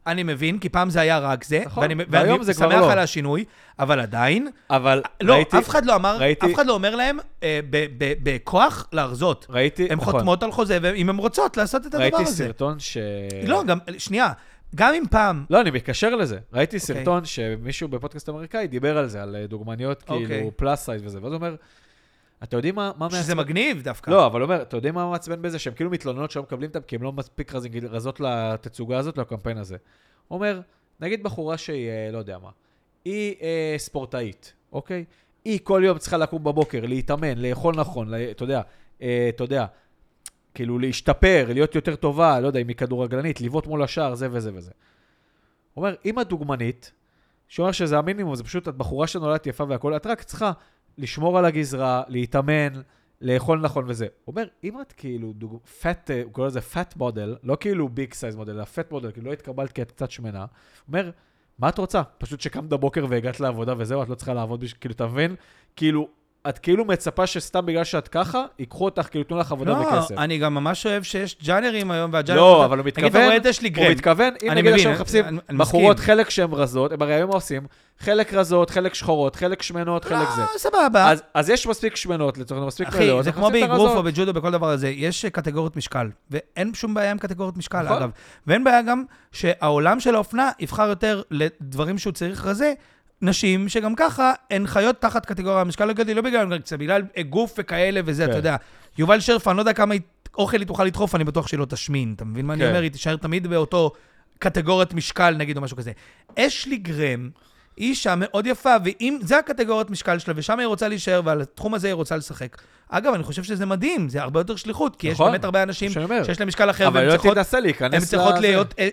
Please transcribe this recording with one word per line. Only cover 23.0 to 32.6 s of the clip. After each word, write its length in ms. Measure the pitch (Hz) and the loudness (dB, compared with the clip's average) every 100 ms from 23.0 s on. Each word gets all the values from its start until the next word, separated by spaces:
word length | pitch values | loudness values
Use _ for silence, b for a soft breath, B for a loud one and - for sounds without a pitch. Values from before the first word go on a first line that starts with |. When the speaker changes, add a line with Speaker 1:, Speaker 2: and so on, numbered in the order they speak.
| 165 | -6
Speaker 1:
שזה 80 | 180 | -4
Speaker 2:
מעצבן? 180 | 160 165 | -2 -2
Speaker 1:
מגניב 440 | 143 170 285 175 | -2 -2 -2 -2
דווקא. 280 | 131 117 - | -6 -8 2
Speaker 2:
לא, 160 | 190 127 | 6 6
אבל 140 | 117 | 4
הוא 60 | 143 | -2
אומר, 160 | 175 | -2
"אתה 140 | 120 120 | -4 -4
יודעים 180 | 135 | -4
מה 160 | 175 175 | -4 -4
מעצבן 320 | 170 165 170 | -6 -8 -8
בזה? 160 | 170 165 | -8 -8
שהם 160 | 131 | -8
כאילו 160 | 120 175 | -6 -4
מתלוננות 400 | 175 139 127 151 | -4 -6 -6 -6
שלא 120 | 147 | -8
מקבלים 260 | 135 127 151 | -10 -8 -8
אותם, 120 | 156 - | -10 -10
כי 100 | 117 | -8
הם 60 | |
לא 100 | 131 | -8
מספיק 420 | 139 127 - 139 | -10 -10 -10 -10
רזים-, 180 | 131 123 117 117 | -10 -10 -10 -8
רזות 300 | 113 127 131 | -8 -8 -6
לתצוגה 800 | 135 117 110 110 113 - 117 127 | -4 -2 -4 -6 -8 -12 -6 -4
הזאת, 200 | 147 151 | -4 -6
לקמפיין 400 | 113 110 117 113 | -8 -8 -8 -10
הזה." 180 | 95 92 _ _ _ _ - | -10 -16 _ _ _ _ -14
הוא 80 | 180 | -6
אומר, 240 | 208 185 180 _ _ - | -4 -6 -10 _ _ -12
"נגיד 220 | 165 214 | -8 -6
בחורה 360 | 202 - 156 160 | -6 -8 -8 -8
שהיא, 300 | - 143 117 | -8 -8 -6
אה, 180 | 110 110 | -8 -8
לא 60 | 113 | -8
יודע 200 | 101 92 | -10 -14
מה, 120 | 95 - | -18 -20